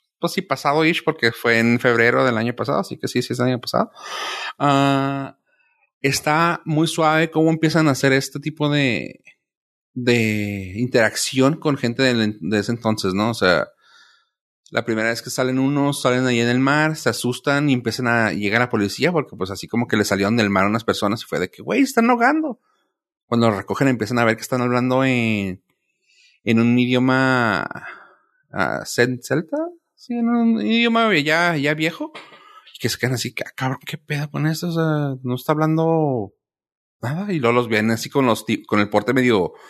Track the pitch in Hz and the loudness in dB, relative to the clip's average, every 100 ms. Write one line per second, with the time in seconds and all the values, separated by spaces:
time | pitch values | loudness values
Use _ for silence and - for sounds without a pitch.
0 | _ _ 170 - - 135 147 147 160 170 | _ _ -4 -4 -4 -2 0 2 2 2
1 | - - 117 - 120 113 117 120 127 117 | -2 0 -2 0 2 4 4 2 2 4
2 | 117 127 131 113 113 117 113 147 196 - | 4 4 2 0 -2 -4 -2 -2 -4 -8
3 | - 123 123 123 127 127 - - 226 - | -4 -4 -4 -2 0 0 0 0 -2 -6
4 | - - - - - - 143 139 139 135 | -14 -10 -8 -8 -10 -2 2 4 4 2
5 | 135 139 135 - _ _ _ _ _ _ | 0 -4 -8 -14 _ _ _ _ _ _
6 | 135 135 - 151 170 165 - 151 160 170 | -2 -2 0 2 2 0 -2 0 0 2
7 | 160 156 160 160 160 160 160 160 156 131 | 2 2 0 2 2 2 2 4 2 4
8 | 139 131 135 147 147 151 147 147 139 101 | 2 2 0 -8 -10 -4 -2 0 0 -2
9 | - - _ _ _ _ _ _ _ - | -4 -14 _ _ _ _ _ _ _ -4
10 | 123 120 110 107 104 101 95 98 123 127 | 2 2 2 -2 -4 -6 -8 -6 -2 2
11 | 110 - - 131 131 131 156 139 120 117 | 2 0 -4 2 2 2 -2 -2 -4 0
12 | 131 120 107 104 82 107 101 117 113 107 | 2 2 0 -2 -2 -2 -2 -4 -2 -2
13 | 95 95 107 117 95 82 - _ _ _ | -2 0 -2 0 2 2 0 _ _ _
14 | _ _ _ _ _ _ _ 117 117 110 | _ _ _ _ _ _ _ -6 -4 -2
15 | 110 120 - - 127 131 135 143 139 139 | -2 -4 -8 -4 -2 0 0 0 -2 0
16 | 131 123 127 120 117 123 135 147 156 156 | 0 2 2 2 2 2 2 2 0 0
17 | 127 113 120 123 - 143 147 127 117 - | -2 -2 -4 -4 -2 0 2 0 -2 -4
18 | 123 120 110 90 101 110 120 113 101 - | 0 2 2 0 -2 0 -2 0 -2 -2
19 | 143 170 131 110 92 98 82 113 120 113 | -2 -2 -6 -8 -8 -8 -6 -4 -2 0
20 | 101 98 98 117 104 98 98 113 110 95 | 0 0 0 2 2 2 2 0 -2 -2
21 | 104 113 - 76 92 - 117 220 262 - | -2 -4 -6 -6 -6 -8 -4 0 0 2
22 | 233 247 240 311 311 226 _ _ _ _ | 2 2 2 0 -4 -8 _ _ _ _
23 | _ _ _ 117 117 98 - 98 139 120 | _ _ _ 2 2 2 -4 -2 0 0
24 | 107 123 117 110 - 127 123 123 127 127 | -2 0 0 0 -4 -2 0 0 2 2
25 | 131 127 113 107 98 92 _ _ _ _ | 2 2 0 0 -2 -6 _ _ _ _
26 | _ _ _ _ - 113 117 123 123 123 | _ _ _ _ 0 2 4 4 2 2
27 | 127 131 131 127 117 92 - - - - | 2 4 4 4 4 2 -2 -8 -16 -18
28 | - _ _ _ _ - 64 - - - | -20 _ _ _ _ -4 -2 -2 -6 0
29 | 123 123 - 135 - 285 339 349 _ _ | 0 0 -4 -4 -2 -6 -6 -10 _ _
30 | - 240 233 240 233 226 208 226 233 226 | -8 -4 0 2 2 0 0 2 2 2
31 | 226 175 143 156 175 160 143 151 156 - | 2 2 2 2 2 0 0 0 -2 -4
32 | 311 - - - - - - - 117 - | -12 -12 -20 -20 -20 -20 -20 -8 -6 -2
33 | 120 123 123 - - - 131 131 - 156 | -4 -2 -6 -8 -10 -6 -6 -6 -10 -16
34 | _ 147 147 143 151 156 175 165 160 151 | _ -8 -6 -2 -2 -2 -4 -2 0 0
35 | 143 131 127 123 - 151 156 156 160 165 | -2 -4 -6 -6 -2 0 2 2 2 2
36 | 151 127 98 _ _ _ _ _ _ _ | 0 -2 -6 _ _ _ _ _ _ _
37 | 117 160 208 175 117 123 120 107 110 113 | -6 -6 -4 0 2 2 2 0 0 -2
38 | - 143 127 107 - 113 - 104 104 104 | -2 0 2 0 -2 -4 0 0 2 0
39 | 104 131 123 107 85 - | 0 0 2 2 0 -6